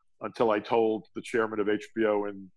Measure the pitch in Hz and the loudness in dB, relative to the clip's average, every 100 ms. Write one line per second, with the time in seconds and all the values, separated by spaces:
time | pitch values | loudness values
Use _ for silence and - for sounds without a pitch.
0 | _ _ 110 - 117 107 - 117 110 110 | _ _ -10 0 2 2 2 2 2 0
1 | - 110 - 117 110 107 101 104 - 113 | -6 -12 -4 -2 0 0 0 -2 -4 0
2 | 107 104 104 98 95 | 2 2 -2 -8 -16